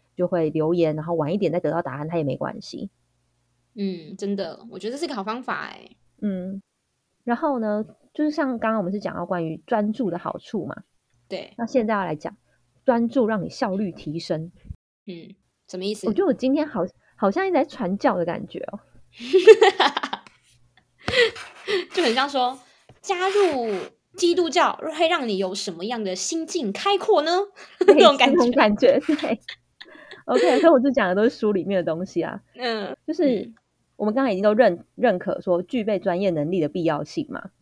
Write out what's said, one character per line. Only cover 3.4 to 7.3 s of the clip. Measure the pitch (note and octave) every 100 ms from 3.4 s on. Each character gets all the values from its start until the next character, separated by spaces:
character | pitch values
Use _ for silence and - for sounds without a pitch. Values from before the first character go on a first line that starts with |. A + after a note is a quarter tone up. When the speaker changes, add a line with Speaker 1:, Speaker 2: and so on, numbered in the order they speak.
| _ _ _ G#3+
Speaker 2:
嗯， | G3 F3 D3+ F#3+
真 | G3+ G3
的， | E3 - A#3
我 | F#3
觉 | G#3
得 |
这 | C#4+
是 | D#4
个 |
好 | A#3+
方 | G3 A#3
法 | A#3 F3+ -
欸。 | - - _ _ -
Speaker 1:
嗯， | G#3 F#3 F#3 G3 - _ _ _ _ _
然 | -